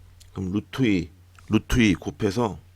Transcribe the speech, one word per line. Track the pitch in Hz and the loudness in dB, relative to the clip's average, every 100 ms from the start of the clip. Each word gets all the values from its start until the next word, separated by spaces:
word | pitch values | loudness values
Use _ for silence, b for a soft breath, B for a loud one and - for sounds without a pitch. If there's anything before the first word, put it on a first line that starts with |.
| - - - | -20 -20 -16
그럼 | 98 92 | -8 -4
루트 | 104 - - | -4 -4 -2
이, | 120 92 78 - - - - | 0 0 -2 -12 -20 -20 -4
루트 | 104 - 127 | -2 0 2
이 | 110 | 4
곱해서 | 85 - - 107 95 110 85 - | 2 -4 -4 -2 0 -2 -4 -16